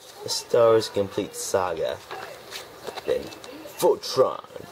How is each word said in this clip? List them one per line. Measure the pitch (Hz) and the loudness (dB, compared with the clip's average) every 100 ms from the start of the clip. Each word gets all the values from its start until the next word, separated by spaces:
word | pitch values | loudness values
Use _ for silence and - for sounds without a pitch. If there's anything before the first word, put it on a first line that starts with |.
| - - | -20 -12
a | 104 | -6
Star | - - 120 117 | -6 2 6 8
Wars | 113 107 | 6 4
complete | 101 95 - 92 | -2 -2 -2 -4
saga. | - - 98 90 82 65 - - - - - - - - - - - | -6 -2 0 0 -2 -4 -4 -10 -12 -12 -16 -14 -14 -14 -16 -12 -8
Then | - - 67 - - - - - | -2 -2 -4 -14 -16 -16 -14 0
Voltron, | 170 110 - 127 101 - - - - | 2 2 0 2 2 0 -12 -16 -16